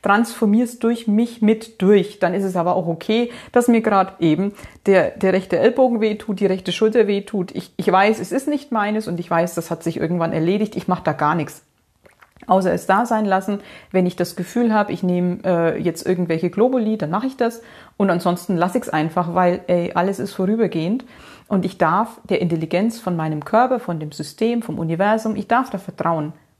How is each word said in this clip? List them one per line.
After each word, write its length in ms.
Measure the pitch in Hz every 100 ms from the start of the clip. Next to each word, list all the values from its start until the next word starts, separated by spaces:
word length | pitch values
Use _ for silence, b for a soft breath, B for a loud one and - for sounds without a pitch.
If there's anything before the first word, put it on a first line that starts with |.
transformiere 640 | 196 208 226 - 214 214 240
es 140 | -
durch 280 | 226 233 -
mich 340 | 208 233 -
mit 400 | 214 220 - -
durch. 380 | 190 202 202 -
Dann 140 | 175
ist 100 | 190
es 120 | 196 180
aber 200 | 170 180
auch 120 | 170
okay, 440 | 160 - 220 240 B B
dass 160 | 247 240
mir 140 | 226
grad 400 | 220 196 185 -
eben 320 | 165 151 196 202 B - -
der, 260 | 190 147
der 220 | - 190
rechte 240 | 185 185 175
Ellbogen 440 | 220 240 254 233
wehtut, 380 | 220 208 - 190
die 60 | 202
rechte 260 | 190 185
Schulter 360 | - 220 233 208
wehtut. 440 | 202 202 202 180 -
Ich, 180 | - -
ich 140 | -
weiß, 280 | 185 202 220
es 120 | 185
ist 160 | 262 294
nicht 240 | 285 -
meines 360 | 226 208 214 214
und 120 | 175
ich 100 | 170
weiß, 260 | 170 175 -
das 160 | 160
hat 120 | 165
sich 140 | 165 160
irgendwann 360 | 160 175 165
erledigt. 420 | 160 165 202 208 -
Ich 120 | -
mach 120 | 180
da 140 | -
gar 220 | 151 151 165
nichts. 280 | 147 - _ _ _ _ _ _ _ _ -
Außer 260 | 190 185
es 140 | 170 -
da 180 | 196 233
sein 200 | 220 208
lassen. 340 | 190 190 202 B B B
Wenn 140 | 185 180
ich 100 | 175
das 200 | 175 -
Gefühl 380 | 175 233 233
habe, 180 | 214 208
ich 120 | 185
nehme, 360 | 180 180 180 175 -
äh, 340 | 175 165 -
jetzt 260 | 165 160 -
irgendwelche 440 | 180 170 165 175
Globuli, 480 | 196 247 262 220 220
dann 140 | 151
mache 160 | 185 262
ich 100 | -
das. 240 | 233 233 B B B -
Und 120 | 165
ansonsten 480 | 170 180 180 - 175
lasse 220 | 180 -
ich's 100 | -
einfach, 460 | 156 160 180 170 170
weil, 260 | 180 180 -
ey, 240 | 180 175
alles 260 | 175 185 196
ist 140 | 208
vorübergehend. 720 | - 185 226 202 170 165 247 B B B B -
Und 140 | 190 180
ich 120 | -
darf 440 | 165 180 226 -
der 160 | - 185
Intelligenz 600 | 175 165 160 175 226 226
von 160 | - 170
meinem 260 | 160 151
Körper, 380 | 147 220 254 254
von 180 | - 165
dem 140 | 151
System, 480 | - 147 - 226 240
vom 180 | - 160
Universum, 560 | 165 170 202 220 220 208
ich 140 | -
darf 200 | 233 262
da 100 | 185
vertrauen. 520 | - - 170 165 151 b b